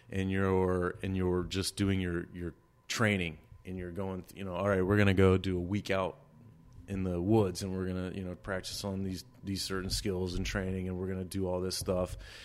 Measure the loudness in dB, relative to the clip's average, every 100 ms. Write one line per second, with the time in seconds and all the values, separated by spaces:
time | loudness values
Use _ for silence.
0 | -8 -4 0 2 4 4 4 2 0 -2
1 | -2 0 2 2 0 -2 -2 0 2 2
2 | 0 -2 -6 -8 -8 -10 _ _ -6 2
3 | 2 2 -2 -6 -18 -18 -10 -8 -8 -6
4 | -6 -6 -10 -10 -6 0 2 4 6 6
5 | 6 8 8 8 4 -2 0 -2 0 0
6 | 0 -6 -18 -20 -20 -20 -20 -20 -8 -2
7 | 0 0 4 4 4 -2 -6 -4 -2 -2
8 | -4 -6 -8 -8 -6 -6 -6 -8 -4 -4
9 | -4 -6 -12 -12 -6 -4 -4 -4 -2 -2
10 | -2 -2 -2 -2 -2 -2 -2 -4 -4 -4
11 | -4 -6 -6 -4 -2 -2 -2 -4 -2 -2
12 | -2 -6 -14 -18